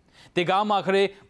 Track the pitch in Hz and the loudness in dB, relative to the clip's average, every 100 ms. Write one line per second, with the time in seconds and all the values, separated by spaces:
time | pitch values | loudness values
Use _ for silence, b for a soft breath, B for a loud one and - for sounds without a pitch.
0 | _ B B - 180 190 214 202 185 196 | _ B B -4 0 0 0 -2 0 0
1 | 196 B B | 0 B B